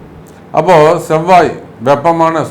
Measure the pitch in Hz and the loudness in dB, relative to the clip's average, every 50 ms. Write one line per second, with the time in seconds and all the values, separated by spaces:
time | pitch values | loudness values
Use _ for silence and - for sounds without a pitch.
0 | - - - - - - - - - - - 160 160 180 180 156 151 156 175 165 | -16 -20 -20 -20 -20 -20 -20 -20 -18 -8 -6 -4 0 2 4 4 4 4 2 0
1 | - - 160 160 165 180 185 175 160 - - - - - - - 113 135 143 - | -2 -2 -4 -2 0 2 2 2 2 0 -2 -8 -14 -20 -16 -6 -2 -2 -2 0
2 | - 170 165 165 165 160 160 156 131 - | 0 -2 0 0 0 -2 -2 -2 -4 -6